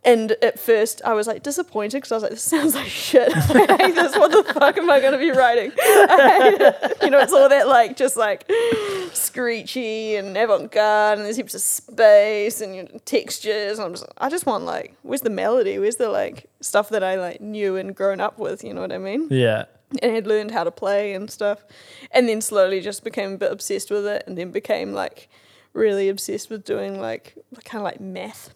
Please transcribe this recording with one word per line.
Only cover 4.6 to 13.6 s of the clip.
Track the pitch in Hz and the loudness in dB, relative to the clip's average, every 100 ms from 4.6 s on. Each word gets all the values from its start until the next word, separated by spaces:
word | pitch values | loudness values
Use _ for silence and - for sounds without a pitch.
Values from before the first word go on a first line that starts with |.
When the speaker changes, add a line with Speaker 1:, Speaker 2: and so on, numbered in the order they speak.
| 285 - | 2 4
Speaker 1:
am | 349 | 2
I | 285 | 4
gonna | 269 277 | 4 0
be | 320 | 0
writing?" | 262 247 240 202 - | 2 4 2 -2 0
<laughs> | |
I | - 415 403 359 - 403 403 | 6 6 6 6 8 8 6
hate | 392 | 6
it. | - - - - | 4 4 -6 -2
You | 320 | 2
know, | 277 | 4
it's | 254 | 6
all | 277 269 | 6 6
that, | 277 247 | 6 6
like, | 262 220 262 | 4 4 0
just, | 262 226 | -2 0
like, | 214 196 - 440 466 453 403 392 359 | -2 -4 -2 -2 0 -2 -4 -8 -8
screechy | - - 247 240 226 - 254 226 220 220 208 | -6 -6 -4 -4 -4 -6 -8 -6 -6 -4 -4
and | 196 190 | -4 -2
avant-garde | 226 190 147 214 214 214 214 208 | 0 0 0 0 2 2 2 0
and | 208 | -4
there's | 226 | -8
heaps | 202 - | -8 -6
of | |
space | - - - 226 220 208 208 214 208 - | -6 -6 -8 2 6 6 4 -2 -4 -6
and, | 202 190 | -12 -12
you | |
know, | 180 - - | -16 -18 -2
textures. | - - - 208 214 | -2 -2 -8 -4 -4